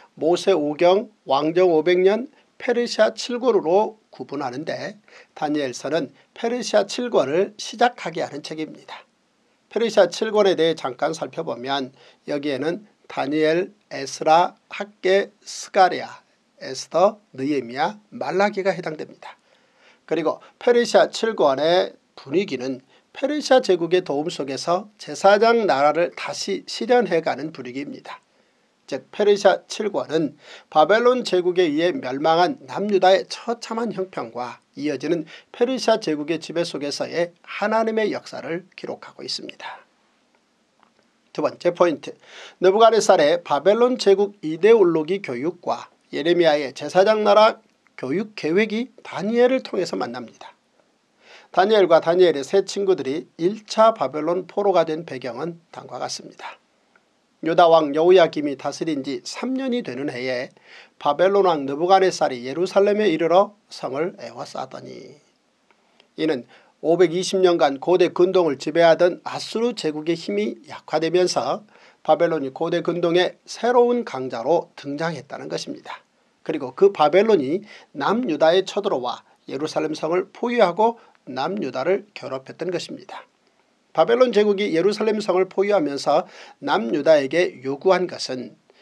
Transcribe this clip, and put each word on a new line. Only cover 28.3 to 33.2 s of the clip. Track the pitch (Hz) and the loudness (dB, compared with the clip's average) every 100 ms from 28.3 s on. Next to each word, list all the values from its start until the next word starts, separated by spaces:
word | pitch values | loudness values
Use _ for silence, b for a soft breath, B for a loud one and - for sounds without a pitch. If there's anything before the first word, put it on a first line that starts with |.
| _ _ _ _ _ - | _ _ _ _ _ -12
즉 | 135 - | -12 -10
페르시아 | - 208 202 202 - - | -2 2 4 4 2 -4
칠 | - 214 | -8 -6
권은 | 147 127 156 143 - B B B | -6 -4 -2 -2 -6 B B B
바벨론 | 156 156 220 240 254 | 2 4 4 4 2
제국에 | 220 180 175 180 | 0 0 0 2
의해 | 175 147 175 | 2 2 -2
멸망한 | 139 127 135 160 160 175 131 | -2 -6 -2 0 2 2 -2
남유다의 | - 131 202 196 180 196 | -10 -8 -2 2 4 4